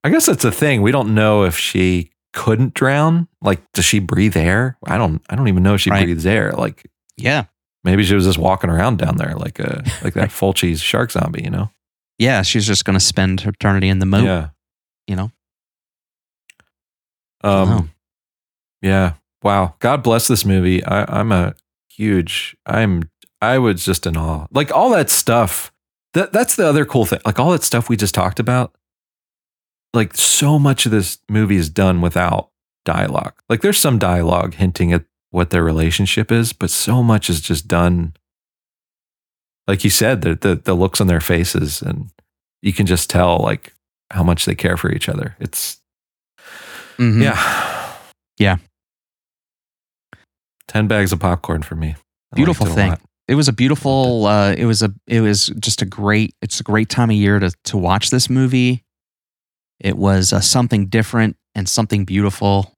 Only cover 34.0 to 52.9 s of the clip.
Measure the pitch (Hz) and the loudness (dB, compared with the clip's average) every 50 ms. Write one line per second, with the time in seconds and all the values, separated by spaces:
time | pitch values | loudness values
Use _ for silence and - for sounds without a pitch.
34 | 101 90 87 87 82 85 87 87 90 95 85 - 98 92 85 - 90 85 87 85 | 2 2 2 2 2 2 0 0 0 -4 -2 0 -2 -2 0 0 0 2 2 0
35 | - _ _ _ _ _ - 87 87 80 - 87 82 82 78 80 80 80 82 - | -2 _ _ _ _ _ -2 -2 -2 2 2 2 2 2 2 2 0 0 0 0
36 | 98 92 - 110 107 - 117 117 117 113 - _ - - - - - - 120 127 | 0 0 0 -2 0 0 0 0 0 -2 -4 _ -4 -4 -2 -4 -2 0 0 2
37 | 120 117 110 101 - - 90 78 - - 85 78 - - 87 85 87 87 87 87 | 4 4 2 2 0 -2 -4 -4 -2 -4 -4 -4 -2 -2 0 2 2 2 2 0
38 | 82 80 78 _ _ _ _ _ _ _ _ _ _ _ _ _ _ _ _ _ | -2 -6 -8 _ _ _ _ _ _ _ _ _ _ _ _ _ _ _ _ _
39 | _ _ _ _ _ _ _ _ _ _ _ _ _ - 98 92 - 101 - - | _ _ _ _ _ _ _ _ _ _ _ _ _ -4 -4 0 0 0 0 2
40 | 107 120 131 98 82 85 80 - - 101 87 - - - 92 87 92 95 - - | 2 2 2 0 0 -2 -2 0 0 0 0 0 0 0 2 2 2 0 0 0
41 | 104 92 87 82 - - 90 82 85 - - 87 78 71 71 - - - - - | 2 2 2 2 2 0 0 0 0 0 -2 -2 -4 -4 -6 -6 -6 -6 -8 -8
42 | - - _ _ _ _ _ _ _ _ _ _ - 101 90 - 104 85 92 82 | -10 -14 _ _ _ _ _ _ _ _ _ _ -4 -4 -2 0 0 0 0 0
43 | - - - 87 90 87 85 87 - - - - - - _ _ _ _ _ _ | -2 0 0 2 2 4 2 2 0 -2 -4 -4 -8 -20 _ _ _ _ _ _
44 | _ _ - 95 82 85 85 80 - - 90 - - 87 90 87 - - - - | _ _ -2 0 2 2 2 0 -2 -4 -4 -2 -2 -2 -2 -2 -2 -4 -4 -4
45 | - - - - - - - _ - 110 - - - - - _ _ _ _ _ | -4 -6 -6 -6 -8 -10 -10 _ -12 -10 -8 -8 -10 -10 -12 _ _ _ _ _
46 | _ _ _ _ _ _ _ _ - - - - - - - - - - - - | _ _ _ _ _ _ _ _ -20 -20 -20 -20 -20 -20 -20 -20 -20 -18 -4 0
47 | 123 117 107 117 135 139 110 92 - - - - - - - - - - - - | 0 2 4 4 2 2 2 0 -2 -2 -4 -4 -6 -8 -8 -10 -12 -14 -16 -20
48 | - - _ _ _ _ _ _ 107 98 92 85 _ _ _ _ _ _ _ _ | -20 -20 _ _ _ _ _ _ 2 2 2 0 _ _ _ _ _ _ _ _
49 | _ _ _ _ _ _ _ _ _ _ _ _ _ _ _ _ _ _ _ _ | _ _ _ _ _ _ _ _ _ _ _ _ _ _ _ _ _ _ _ _
50 | _ _ - _ _ _ _ _ _ _ _ _ _ - - 107 110 98 110 104 | _ _ -20 _ _ _ _ _ _ _ _ _ _ -6 -2 -2 0 2 2 0
51 | 98 90 98 80 - 92 87 85 - - 82 78 76 - 80 80 80 78 78 - | 2 0 0 -2 0 -2 -2 -2 -4 -6 -6 -6 -6 -8 -8 -6 -6 -6 -8 -10
52 | _ _ _ _ _ _ - - 143 175 165 - 120 - - 107 98 92 | _ _ _ _ _ _ -2 0 2 2 2 0 -2 -2 0 0 0 0